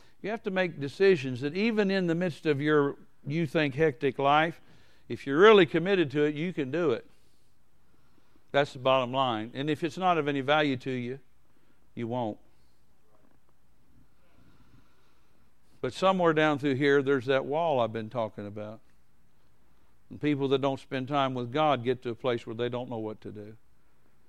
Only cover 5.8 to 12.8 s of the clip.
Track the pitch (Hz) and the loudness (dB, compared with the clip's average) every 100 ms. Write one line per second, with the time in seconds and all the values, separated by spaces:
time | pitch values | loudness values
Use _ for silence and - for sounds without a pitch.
5.8 | 175 196 151 143 151 147 175 170 131 151 | 0 2 2 0 0 0 -6 -6 -4 -2
6.8 | 170 113 - - - - - - - - | 0 -2 -4 -20 -20 -20 -20 -20 -20 -20
7.8 | - - - - - - - 139 143 131 | -20 -20 -20 -20 -20 -20 -4 -2 -2 -2
8.8 | 131 131 120 131 131 110 113 123 147 147 | 0 2 0 -2 -2 -2 -6 -6 -6 -4
9.8 | 165 175 185 170 143 143 131 151 151 127 | -6 -4 0 0 0 -2 0 0 0 -2
10.8 | 135 127 120 135 - - - - - - | -6 -8 -8 -12 -16 -20 -20 -20 -20 -20
11.8 | - - 117 123 113 104 - - - - | -18 -10 -8 -6 -6 -8 -16 -20 -20 -20